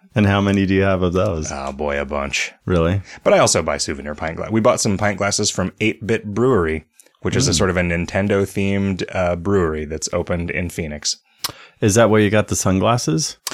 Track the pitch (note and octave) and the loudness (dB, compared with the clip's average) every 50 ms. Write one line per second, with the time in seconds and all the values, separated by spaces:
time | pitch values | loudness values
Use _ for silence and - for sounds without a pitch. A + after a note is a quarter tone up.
0 | _ _ - B2 G#2 G2 G2+ G2+ G2 G2+ G2+ G2 G2 F#2 F#2+ F#2+ F#2+ G2 F#2+ F2+ | _ _ -2 0 2 2 2 2 2 2 2 2 2 2 2 2 4 2 2 2
1 | F2+ F2+ E2+ F#2 F#2+ G#2 F2 D#2 - - - C#2 C2+ C#2 C#2 C2+ D2 D2 C#2+ C#2+ | 0 0 2 0 0 0 -2 -4 -6 -6 -8 -8 -8 -8 -8 -6 -4 -4 -2 -4
2 | C#2+ C2+ D2+ C#2+ C#2+ C#2 C2 - - - - _ _ - F2+ E2+ E2 E2 F#2+ G2+ | -4 -4 -4 -6 -4 -4 -4 -6 -6 -6 -10 _ _ 0 2 2 4 2 2 0
3 | - - - - - - G#3 F#3 C3+ G#2+ - F2+ D#2+ D#2 D2 C#2+ - - D#2 C#2 | -4 -6 -14 -2 2 4 4 6 6 4 2 2 0 0 -2 -4 -4 -6 -6 -8
4 | C#2 D2 D2+ - - D#2+ E2 E2+ E2+ - G#2+ A2+ G#2+ B2 - - - A#2 G2 F2+ | -8 -10 -8 -8 -8 -8 -6 -8 -6 -2 0 2 4 4 2 2 0 0 0 0
5 | G#2+ G#2 G2+ - G2+ G2 - - G#2 - - - F#2 F#2 - - G#2+ A2 - - | 0 -2 -2 -2 -2 -2 -2 -2 -2 -2 -2 -2 -4 -4 -4 -2 -2 -2 -2 -4
6 | G2+ G2 A2+ - - G#2 G2+ A2 A#2+ C3+ B2+ G2 E2+ D#2+ D#2+ D#2 - _ _ - | -2 -2 -2 -2 -2 -4 -2 0 2 4 4 2 2 0 -2 -4 -8 _ _ -20
7 | _ _ _ _ - F#2+ F2 - C3 - E2+ D#2 G2+ F#2 F2 F2+ F2 E2+ E2+ F2 | _ _ _ _ -4 -2 0 2 2 2 2 2 2 2 2 2 0 0 0 -2
8 | F2 - - G2 G2 G#2 G#2 G2 G2 - - G#2 G2 G2 G2 G2 G2 G2 F#2+ F2 | -2 -2 -2 -2 0 2 2 0 0 0 -2 -2 -2 0 0 0 0 0 -2 -2
9 | - - - F#2+ F#2 F2 F2 E2+ E2+ G2 G2+ G2 F2+ D#2+ D#2 D#2 D2+ D2 D#2 D#2+ | -6 -4 -2 -2 0 0 0 -2 0 0 2 2 2 0 0 -4 -6 -6 -6 -8
10 | - - - F2 E2+ - F#2 F2 E2+ F2 - D#2 F2+ F2 - - F2 D2+ D2+ D2 | -6 -4 -4 -4 -2 -2 -4 -4 -4 -4 -4 -4 -4 -4 -6 -6 -8 -8 -8 -8
11 | - - - - _ _ _ _ - - - - - - _ _ - G#2+ F#2+ A2+ | -6 -6 -8 -8 _ _ _ _ -14 -14 -12 -16 -20 -20 _ _ 0 2 4 6
12 | A#2 G#2+ G#2+ G#2+ G#2+ G2+ G#2+ G#2+ G2+ - G2+ - - G2+ F#2 F#2+ F#2 A2 A#2 B2 | 6 6 6 4 4 4 4 2 0 0 -2 -2 0 2 2 2 2 2 0 0
13 | - - D#3 D#3+ D#3 - - - _ - | 0 -2 -2 -2 -2 -6 -8 -12 _ -12